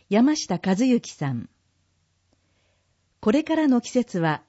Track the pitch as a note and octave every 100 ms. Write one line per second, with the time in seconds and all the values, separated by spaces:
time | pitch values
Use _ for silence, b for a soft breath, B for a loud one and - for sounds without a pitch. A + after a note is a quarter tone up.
0 | b G3+ C4 D4+ - F3 F#3+ F#3 B3+ A#3+
1 | - - C#3+ A#2+ - _ _ _ _ _
2 | _ _ _ _ _ _ _ _ _ _
3 | _ _ G#3+ B3+ D#4 D#4+ D4+ B3 - B3+
4 | A#3 F#3 E3 D3